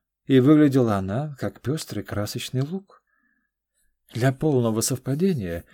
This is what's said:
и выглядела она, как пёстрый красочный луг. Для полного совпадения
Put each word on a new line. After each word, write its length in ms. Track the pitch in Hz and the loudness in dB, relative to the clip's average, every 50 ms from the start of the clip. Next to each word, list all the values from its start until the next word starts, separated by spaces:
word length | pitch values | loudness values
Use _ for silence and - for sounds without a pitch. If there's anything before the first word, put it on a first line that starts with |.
| _ _ _ _ _ | _ _ _ _ _
и 140 | - 135 131 | 2 4 6
выглядела 560 | 123 143 156 151 151 143 131 135 120 113 101 | 6 6 6 6 6 4 4 2 2 2 0
она, 400 | 98 95 95 98 127 151 151 139 - | -2 -2 -4 -4 -6 -6 -8 -10 -8
как 220 | - 101 - - | -8 -8 -8 -8
пёстрый 420 | - 120 156 156 - - - 104 95 | -6 -6 -6 -6 -6 -8 -10 -10 -10
красочный 600 | - - 101 104 - - 123 - - - 127 135 | -8 -6 -6 -6 -6 -8 -10 -10 -6 -4 -4 -4
луг. 420 | 151 185 190 196 _ _ _ _ _ _ _ _ _ _ _ _ _ _ _ _ _ _ _ _ _ _ _ _ _ - | -4 -6 -10 -12 _ _ _ _ _ _ _ _ _ _ _ _ _ _ _ _ _ _ _ _ _ _ _ _ _ -6
Для 200 | 113 120 135 131 | -2 -2 -2 0
полного 480 | - 151 160 139 127 117 113 107 113 | 0 -2 0 0 0 0 0 0 -2
совпадения 840 | - - 135 - - 131 139 151 185 196 180 120 95 85 85 85 - _ | -2 -2 -4 -6 -6 -6 -4 -2 0 0 0 -2 -4 -6 -8 -8 -10 _